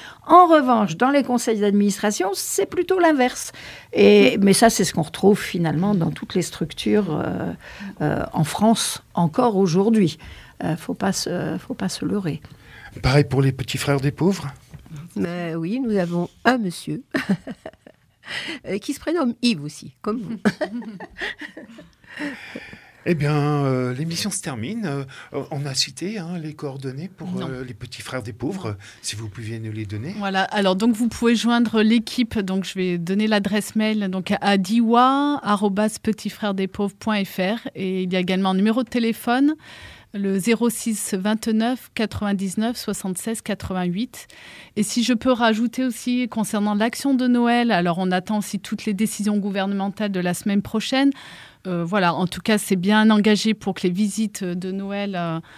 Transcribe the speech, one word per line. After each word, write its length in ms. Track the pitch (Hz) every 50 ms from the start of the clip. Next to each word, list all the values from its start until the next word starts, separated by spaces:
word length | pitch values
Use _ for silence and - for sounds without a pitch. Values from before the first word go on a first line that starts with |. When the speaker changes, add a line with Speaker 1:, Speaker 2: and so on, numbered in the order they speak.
| - - - - - -
Speaker 1:
En 200 | 311 349 359 330
revanche, 500 | 330 302 269 254 247 220 208 165 160 165
dans 140 | 240 262
les 120 | 285 285 269
conseils 380 | 277 247 240 - - 220 208
d'administration, 640 | 202 208 202 208 202 202 196 - - 208 302 - 359 381 392
c'est 320 | - - - - - 392
plutôt 340 | - - 339 349 - 370 381
l'inverse. 540 | 349 330 311 269 247 254 - - - - - - - - - - - - -
Et, 440 | - 202 202 208 208 202 - - 214
mais 120 | 196 196 196
ça, 160 | - 233 226
c'est 140 | 226 - 190
ce 100 | - -
qu'on 80 | -
retrouve 380 | 156 - - - - 196 208 -
finalement 560 | - - - 180 170 160 147 147 185 208 208
dans 160 | 185 160 156
toutes 240 | 151 - - - -
les 60 | 185
structures, 640 | 160 - - - 175 151 - - - 220 208 208 202 175
euh, 440 | 151 185 - - 180 185 - 180 - - - - - - 208 196 - -
euh, 240 | 156 151 - - - - -
en 100 | - 160
France, 580 | - - - 208 226 233 - - - - - - _ -
encore 420 | - 170 160 - - 254 240 208
aujourd'hui. 640 | 185 196 180 156 185 196 226 226 220 196 156 - - - - - - - - - -
Euh, 140 | - - 156
faut 180 | 170 - - 175
pas 200 | - - 196 185
se, 440 | - - - 170 180 - - - -
faut 160 | - - 254
pas 160 | - 196 185
se 140 | - - 147
leurrer. 380 | 147 190 208 190 165 165 160 - - - - - - - - - - - -
Speaker 2:
Pareil 220 | - 127 135 147 143
pour 180 | 135 131 135
les 120 | 135 135 131
petits 240 | - 123 - - 131
frères 240 | - 147 143 139
des 100 | 131 147
pauvres ? 400 | 143 - 151 185 196 175 - 143 - - - - - - - - 160 147 165 175 -
Speaker 3:
Mais 400 | 202 190 170 175 175 175 170 160
oui, 240 | 165 165 170 214 262
nous 160 | 269 233 214 196
avons 320 | 175 170 175 175 175 - - _ -
un 120 | 240 254 254
monsieur 420 | 214 180 165 - - - 151 190 277 _ -
<laughs> 1500 | 277 - - 196 165 - 277 - - - - - _ _ - - _ _ _ _ _ - - - - - - 330 - - -
euh, 100 | 185 208
qui 160 | - - 277
se 60 | -
prénomme 340 | - 277 320 359 277 240 233 -
Yves 220 | - 240 220 151 143
aussi, 320 | 147 - - - - - _
comme 200 | - 214 214 254
vous. 160 | 220 - 131 - - 214 - - 311 214 208 247 - 220 208 180 - - - - - 415 - - 294 - - 339 277 214 233 220 185 - _ _ - - - -
<laughs> 80 | 294 285 262 - - - - - - - - - - - - - -
Speaker 2:
Eh 100 | - 175
bien, 200 | 147 143 143 151
euh, 580 | 147 143 147 147 143 143 135 131 127 127 123 127
l'émission 360 | 127 156 165 170 170 - 214
se 80 | - -
termine. 440 | - 175 139 113 107 147 214 233 214
Euh, 180 | 165 139 139 135 135 - - - - - 139 135 -
on 140 | 160 139 143
a 80 | 143 135
cité, 460 | 135 - - 135 - 165 190 226 214
hein, 180 | 165 170 175 175
les 120 | 151 156 147
coordonnées 560 | - - 143 131 135 135 135 127 135 165 190
pour, 200 | - - - -
Speaker 4:
Non. 180 | - 127 127 131
Speaker 2:
euh, 160 | 131 127 127
les 80 | 123 117
petits 280 | - - - - -
frères 220 | - - - 131 117
des 80 | 120
pauvres. 460 | 117 - - 147 196 196 185 110 104 98 - - - -
Si 160 | - - - 107
vous 100 | 113 107
pouviez 320 | - - 110 107 117 113
nous 140 | 110 110 107
les 120 | 110 107
donner. 300 | 95 104 104 113 160 202 208
Speaker 4:
Voilà. 240 | 202 196 190 190 190
Alors, 340 | - - 214 196 190 185 185
donc, 180 | 214 240 233
vous 140 | 208 240 226
pouvez 260 | - - 233 233 240
joindre 460 | 214 - 233 233 233 240 214 226 220
l'équipe. 580 | 214 214 226 240 220 - - - 247 226 - 226
Donc, 240 | 196 185 190 190 185
je 120 | - -
vais 220 | 190 185 180 175 175
donner 300 | 170 170 190 202 214 220
l'adresse 480 | 214 208 202 202 208 214 196 - -
mail, 320 | 220 214 214 220 214 202 190
donc, 240 | 185 190 175 - 202 -
à 180 | - 202 202 196
diwa 840 | 190 180 220 233 233 220 233 233 247 254 269 277 285 294 294 285 -
arobase 560 | - 208 190 208 208 190 202 214 220 - -
petits 300 | - 220 214 214 - 208
frères 240 | - - - 208 196
des 140 | 190 190 185
pauvres 280 | - - 208 202 202
point 260 | - - 226 214 208 196
F 140 | - - -
R. 280 | 185 190 220 233 - - -
Et 280 | - 196 190 185 185 185
il 100 | 180 185
y 20 |
a 60 | 185
également 300 | 180 180 190 185 196 190
un 40 | 185
numéro 280 | 185 202 220 226 262 254
de 60 | -
téléphone, 640 | - 247 233 226 226 - - 240 240 254 277 294 311 311 - - - - - - - - - _ -
le 260 | 202 196 196 190 190
zéro 300 | 170 220 226 220 233 240
six 440 | 233 - - 233 220 196 - - -
vingt-neuf 800 | 185 185 208 220 220 - 233 220 220 220 240 262 233 - - _
quatre-vingt-dix-neuf 840 | - 220 208 - - 208 202 202 185 196 190 180 - 220 233 247 -
soixante-seize 640 | - - 202 - - 190 185 - - 226 226 -
quatre-vingt-huit. 880 | - - 202 190 - - 190 185 180 180 175 190 233 - - - - - - - - - - - - - _ -
Et 60 | 208
si 200 | - - 240 226
je 100 | 208 247
peux 200 | 226 - 262 254
rajouter 500 | 220 240 226 220 214 240 233 - 254 262
aussi 460 | 254 233 - - 254 247 247 254 233
concernant 440 | - 220 208 - - 208 208 208 208
l'action 420 | 208 220 240 - - - 277 277
de 120 | 247 254 247
Noël, 440 | 247 240 240 233 240 240 240 233
alors 260 | 214 175 175 180 170 175
on 140 | 185 185
attend 260 | 180 180 180 - 214 214
aussi 240 | 202 - - 202
toutes 240 | - - 226 202 -
les 80 | 220 208
décisions 420 | 185 220 214 - - 208 214 208
gouvernementales 760 | 208 190 208 190 196 190 196 202 196 196 202 190 - 214 208 196
de 80 | 185
la 120 | 175 180 175
semaine 280 | - - 214 202 208
prochaine. 500 | 202 - - 220 - - 269 262 277 277 269 - - - - - - - - _ -
Euh, 200 | 185 180 170 170
voilà, 280 | 165 202 208 185 175 165
en 140 | 135 180 175
tout 140 | - 190
cas, 160 | - - 220 208
c'est 180 | - - 196
bien 340 | 185 170 196 214 214 214 220
engagé 440 | 220 208 196 214 208 202 - 220 220
pour 200 | 220 - 202 185
que 100 | - -
les 60 | 185 180
visites 500 | 185 214 202 196 214 220 208 214 - 202
de 300 | 180 175 175 180 190 190
Noël, 420 | 196 196 196 202 202 202 202 190
euh, 240 | 175 175 170 160 165 - - -